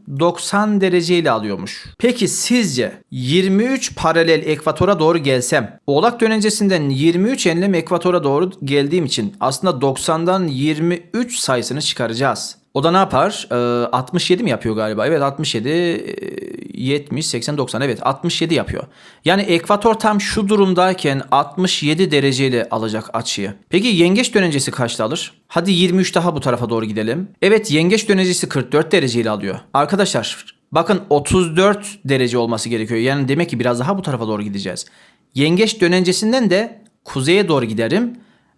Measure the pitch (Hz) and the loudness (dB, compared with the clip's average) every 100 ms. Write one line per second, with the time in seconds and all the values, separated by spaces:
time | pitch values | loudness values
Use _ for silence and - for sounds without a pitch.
0 | - 139 170 170 - 202 214 202 185 175 | -12 0 0 0 -2 0 2 2 2 2
1 | 165 175 151 113 107 98 95 - - - | 2 2 2 0 -2 -6 -8 -14 -18 -2
2 | 240 247 185 - - 247 202 127 110 - | 0 2 -2 -2 0 0 2 0 -2 -6
3 | _ 131 127 165 190 190 240 269 - - | _ -6 0 2 2 2 2 -2 -4 -2
4 | 165 160 165 160 156 151 - 147 180 196 | 0 2 4 2 2 -2 -2 0 2 4
5 | 156 170 139 127 120 151 104 - - 143 | 2 2 2 0 2 0 -2 -6 -2 2
6 | 220 233 220 220 214 208 202 185 143 135 | 2 2 0 2 0 2 2 2 0 2
7 | 156 170 208 262 185 170 196 180 160 175 | 2 2 0 0 0 0 2 0 0 0
8 | 180 180 147 143 180 - 139 143 143 175 | 2 0 2 0 0 -4 -2 0 2 0
9 | 151 - 104 - 127 135 185 160 139 135 | 0 -2 -4 -2 -2 0 -2 0 0 -2
10 | - 160 170 190 175 131 147 151 170 175 | -2 0 0 0 -2 -2 -2 0 0 -2
11 | - 220 240 - - 127 110 143 147 - | -4 -6 -4 -4 -2 -2 -2 -4 -4 -4
12 | 117 113 135 107 - - _ 143 156 180 | -4 -2 -2 -2 -8 -14 _ -2 2 2
13 | 190 131 175 208 - 120 120 120 120 123 | 2 2 0 -2 -4 -2 0 0 0 -2
14 | 131 180 - 180 226 113 113 110 107 107 | -2 -2 2 2 2 -2 -2 -2 -2 -2
15 | 123 160 139 143 147 113 117 165 175 - | 0 0 0 -2 -4 -4 -2 0 0 -2
16 | - - - - - - - - 127 147 | -6 -10 -10 -10 -12 -12 -14 -6 -2 -2
17 | 143 127 156 120 131 147 127 110 139 110 | -4 -6 -4 -4 -4 -4 -4 -2 -2 -2
18 | - 135 175 - - 151 101 - - _ | -2 -2 -4 -2 0 0 -2 -6 -10 _
19 | - - 156 190 196 170 - 208 226 214 | -20 -4 0 0 2 0 2 2 2 2
20 | 220 208 202 - 196 208 190 180 185 185 | 2 0 0 -2 0 2 4 4 2 2
21 | 147 135 - 131 160 - 185 - 143 156 | -2 -2 0 0 2 -2 -2 0 0 2
22 | 185 147 139 127 135 123 104 113 110 110 | 2 2 2 2 0 0 -2 -2 -2 -4
23 | 107 113 113 - 101 101 _ 170 240 185 | -4 -6 -6 -6 -6 -8 _ 0 2 4
24 | 170 202 247 214 180 143 127 113 120 - | 4 4 2 2 2 0 -2 -2 -4 -2
25 | 110 165 - - _ - 175 175 180 185 | -2 -4 -8 -14 _ -2 0 2 4 2
26 | 180 180 175 147 131 120 113 113 110 107 | 2 0 0 0 -2 -2 -2 -2 -2 -4
27 | 110 139 196 - 190 214 208 147 170 214 | -2 -4 -6 -2 2 4 4 2 4 2
28 | - 190 185 175 - 143 120 147 156 190 | 2 2 2 0 -2 -4 0 0 2 2
29 | 135 117 110 104 98 92 - 135 143 196 | 2 0 0 -2 -4 -8 -2 0 2 2
30 | 190 127 101 - - _ _ 147 170 196 | 0 0 -4 -8 -16 _ _ -2 2 0
31 | - 147 139 185 170 160 196 202 - - | 2 0 2 0 2 2 2 2 -6 -12
32 | 131 135 123 123 117 110 117 117 107 110 | -2 0 0 0 -2 -2 -4 -4 -2 -2
33 | 123 139 127 143 170 117 120 120 131 196 | 0 0 0 0 -2 -2 -2 0 -2 -2
34 | 165 127 110 107 104 98 92 90 - _ | -4 -4 -4 -4 -6 -6 -8 -10 -12 _
35 | _ _ _ 127 147 175 220 - 175 180 | _ _ _ -2 2 4 2 2 2 4
36 | 180 185 214 262 220 180 233 - _ _ | 2 0 0 2 2 2 0 -8 _ _
37 | - 139 131 190 185 143 117 107 113 180 | -8 -4 2 2 4 2 0 -2 0 0
38 | 240 - - _ _ | 0 -6 -18 _ _